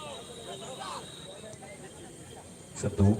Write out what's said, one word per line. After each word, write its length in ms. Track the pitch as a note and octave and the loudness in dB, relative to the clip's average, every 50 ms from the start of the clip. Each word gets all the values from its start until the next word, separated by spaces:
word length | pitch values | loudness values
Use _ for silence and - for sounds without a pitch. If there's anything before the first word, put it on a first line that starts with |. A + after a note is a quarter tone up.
| D4+ D4 C4+ B3 - - - - - E4+ F4+ F#4+ - - C5 - - - - - - - - - - C#5+ D5 D#5 D#5+ D#5+ D#5 - - D#5 D5+ - - - - - - - - - - - - - - - - - - - - - | -10 -10 -10 -10 -12 -12 -12 -12 -10 -10 -10 -8 -8 -10 -8 -8 -6 -6 -6 -6 -8 -10 -12 -12 -12 -12 -12 -12 -12 -12 -12 -12 -12 -12 -12 -12 -12 -12 -12 -12 -14 -14 -14 -14 -14 -14 -14 -14 -14 -14 -16 -16 -16 -12 -6 -2
সত্তু, 240 | - G2 - - G2 G2+ A2 | -2 2 8 10 10 10 10